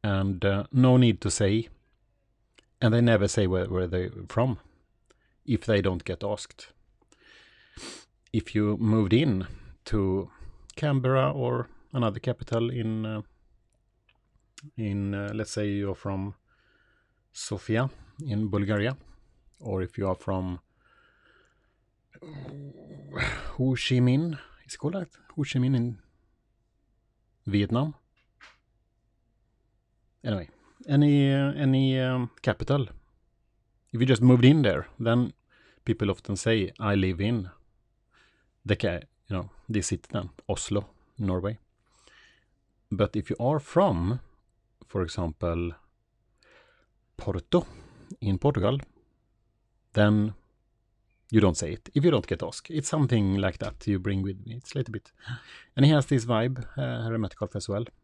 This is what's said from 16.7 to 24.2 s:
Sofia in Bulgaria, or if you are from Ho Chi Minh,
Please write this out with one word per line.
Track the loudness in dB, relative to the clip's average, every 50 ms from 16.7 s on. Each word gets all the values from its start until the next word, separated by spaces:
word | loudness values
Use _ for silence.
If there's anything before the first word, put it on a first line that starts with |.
| _ _ _ _ _ _ _ _ _ _ _ _
Sofia | _ -16 -10 -8 -8 -10 -4 -2 0 0 0 -2 -4 -12 -20 -20 _ -14 -8
in | -6 -4 -2 -2 -2
Bulgaria, | 0 -2 0 0 0 0 0 -2 -4 -6 -14 -20 -20 -20 _ _ _ _ _ _ _ _
or | -10 -6 -4 -4
if | -4 -6 _ -4
you | -2 -2
are | -2
from | -4 -4 -6 -4 -4 -4 -6 -8 -10 _ _ _ _ _ _ _ _ _ _ _ _ _ _ _ _ _ _ _ _ _ _ _ _ _ _ _ _ _ _ _ -20
Ho | -20 -16 -16 -14 -14 -14 -16 -16 -16 -18 -18 -20 -20 -20 -20 -20 -20 -12 -6 -4 -4 -4 -4 -6 -10 -10 -4 0 0 0 2
Chi | 0 0 0 2 4
Minh, | 4 4 4 2